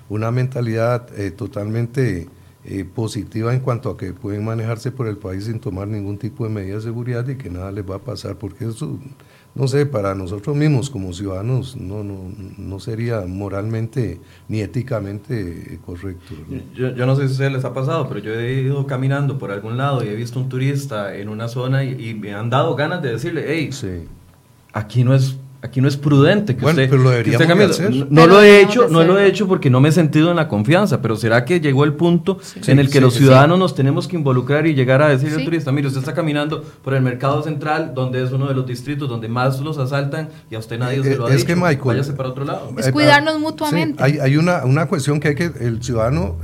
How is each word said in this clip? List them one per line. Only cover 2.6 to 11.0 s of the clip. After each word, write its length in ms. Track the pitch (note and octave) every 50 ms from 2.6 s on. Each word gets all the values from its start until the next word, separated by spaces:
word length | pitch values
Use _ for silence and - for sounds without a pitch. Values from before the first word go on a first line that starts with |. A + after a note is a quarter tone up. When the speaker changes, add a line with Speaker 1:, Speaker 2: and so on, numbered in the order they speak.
| -
Speaker 1:
eh, 200 | - F#2+ G2 F#2
positiva 680 | F2+ - - A2 G#2+ - A2 F#2+ F#2 - A2 A2 A#2 B2
en 60 | B2+
cuanto 280 | C3 C3 A#2+ G#2+ - A2
a 80 | F2
que 160 | - G2 F#2
pueden 320 | F2 - - G2+ G2+ G#2 G#2+
manejarse 460 | A2+ A2+ A2+ A2 A2+ A#2+ A2 - B2+
por 160 | A2+ - A#2+
el 100 | A2 G#2
país 280 | G2+ - F#2 F#2 F#2+ G2+
sin 140 | A#2 A2+ A2
tomar 300 | - G#2+ F2+ F#2+ G2 G#2
ningún 300 | A2 G#2 G2 G2 G#2 G2+
tipo 260 | - G#2+ - - A#2
de 40 | A2
medida 220 | G#2+ G#2+ F#2+ F#2+ G2
de 80 | G#2+
seguridad 440 | A2 A#2 A2+ A#2 A#2+ B2 B2 A#2 A#2+
y 100 | C3+ C3+
que 120 | C3 - F2
nada 240 | F2 F2+ F#2 G2
les 160 | G2 G#2 G2 F#2+
va 80 | F#2+
a 40 | G2
pasar, 360 | - - G#2 G2 - G2 G2+
porque 300 | - - G2 - - A2
eso, 320 | A2+ A2+ - D3+ D3 - - - - - - _ _ _ _ _ _ -
no 140 | - C3+ C3
sé, 180 | B2+ C#3+ D3
para 280 | C#3+ C3+ A2 G2 G2 F#2+
nosotros 400 | G2 F#2+ E2+ G#2 G2+ - D3 D3
mismos 360 | C#3+ D3+ D#3 D3 B2 G2+ -
como 240 | - G2+